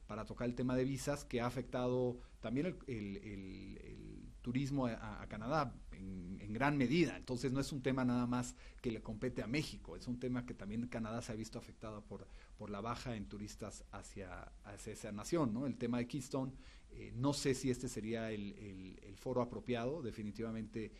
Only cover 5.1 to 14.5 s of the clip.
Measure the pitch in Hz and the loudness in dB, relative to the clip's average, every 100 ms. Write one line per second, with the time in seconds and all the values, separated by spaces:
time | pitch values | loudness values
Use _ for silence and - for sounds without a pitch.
5.1 | 101 107 110 113 156 135 - - - 95 | -6 -6 -4 2 4 2 -2 -10 -8 -6
6.1 | 92 87 95 104 110 139 147 120 165 147 | -6 -6 -6 -4 4 6 8 8 8 6
7.1 | 90 - 123 139 131 135 143 135 131 123 | 4 -2 0 2 2 2 2 4 6 6
8.1 | 123 120 123 123 - - - 123 110 - | 6 4 2 0 -6 -14 -4 -2 -2 -2
9.1 | 110 127 127 107 143 131 104 - 90 - | -2 0 0 2 2 2 -4 -8 -8 -4
10.1 | 123 127 127 123 - 98 113 120 120 110 | -2 0 0 -2 -6 -2 -2 0 -2 -2
11.1 | 117 110 110 110 120 - - 110 107 - | -2 -2 -4 -4 -6 -10 -10 -8 -8 -8
12.1 | 98 - - - - 104 101 110 120 131 | -10 -10 -14 -14 -10 -6 -2 -2 -2 -2
13.1 | 113 98 104 104 - 104 - - 101 - | -4 -4 -6 -8 -6 -8 -8 -10 -12 -10
14.1 | 98 92 90 - | -10 -8 -8 -10